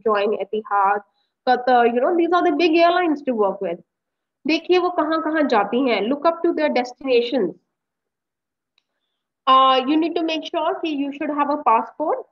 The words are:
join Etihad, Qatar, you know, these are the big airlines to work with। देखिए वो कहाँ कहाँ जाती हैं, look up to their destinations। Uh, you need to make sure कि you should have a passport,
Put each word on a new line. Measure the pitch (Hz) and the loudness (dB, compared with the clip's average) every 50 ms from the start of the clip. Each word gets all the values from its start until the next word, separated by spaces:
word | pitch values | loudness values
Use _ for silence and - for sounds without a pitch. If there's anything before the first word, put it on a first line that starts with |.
| - | -2
join | 226 214 202 202 | 0 0 0 0
Etihad, | 214 208 - 202 - - 214 220 - 202 202 196 196 208 214 - _ _ _ _ _ _ _ _ 262 | 0 -2 -4 -6 -6 -6 -8 -6 -2 0 2 2 2 0 -2 -6 _ _ _ _ _ _ _ _ 0
Qatar, | 247 247 247 262 254 240 240 233 233 | 0 0 2 2 4 4 4 4 2
you | 247 262 | 2 0
know, | 339 349 | 2 2
these | 339 339 330 359 | 2 2 2 2
are | 349 339 349 | 2 2 2
the | 294 285 | 2 2
big | 349 339 311 339 339 | 2 2 4 4 4
airlines | 349 349 359 359 330 294 285 - 262 | 4 4 2 0 0 -2 -2 -4 -4
to | 247 214 | -2 0
work | 208 190 190 - 196 | 0 -2 -2 -4 -6
with। | 170 170 175 - _ _ _ _ _ _ _ _ _ _ _ - | -8 -8 -10 -12 _ _ _ _ _ _ _ _ _ _ _ -4
देखिए | - 320 330 330 - 359 359 | -2 -2 -2 0 2 2 2
वो | 349 359 | 2 0
कहाँ | 359 330 302 302 320 320 | -2 -2 -2 -2 -2 -2
कहाँ | 311 311 311 320 294 | -2 -2 0 0 0
जाती | 247 254 208 202 - 233 240 277 247 | 2 2 0 0 0 -2 -2 0 0
हैं, | 220 196 | 0 -2
look | 196 233 285 285 | -2 -2 -4 0
up | - 339 330 330 - | 0 0 0 0 0
to | 339 | -2
their | 330 294 302 294 | 0 0 -2 -2
destinations। | - 262 247 - - - - 269 247 233 240 240 294 254 190 160 - - _ _ _ _ _ _ _ _ _ _ _ _ _ _ _ _ _ _ _ _ _ _ _ _ _ _ _ _ _ _ _ _ _ _ _ _ _ 269 | -2 -2 -4 -4 -8 -10 -4 0 0 0 0 0 -2 -2 -2 -4 -6 -10 _ _ _ _ _ _ _ _ _ _ _ _ _ _ _ _ _ _ _ _ _ _ _ _ _ _ _ _ _ _ _ _ _ _ _ _ _ 4
Uh, | 262 269 262 262 262 262 | 4 6 6 4 4 2
you | 247 262 311 | 0 0 0
need | 311 330 339 339 | 0 0 -2 -4
to | 349 330 | -4 -4
make | 330 320 311 - - - | -4 -4 -6 -8 -6 -6
sure | 330 311 339 381 - | -4 -4 -4 -4 -4
कि | 349 320 302 277 285 | -6 -6 -6 -6 -6
you | 277 277 | -6 -8
should | - 311 285 294 294 | -8 -8 -6 -4 -4
have | 277 269 294 | -2 -2 -4
a | 294 - 226 | -2 0 0
passport, | 226 233 233 - - - 302 330 523 523 - - | 0 0 0 -4 -8 -6 -6 -4 -4 -6 -8 -12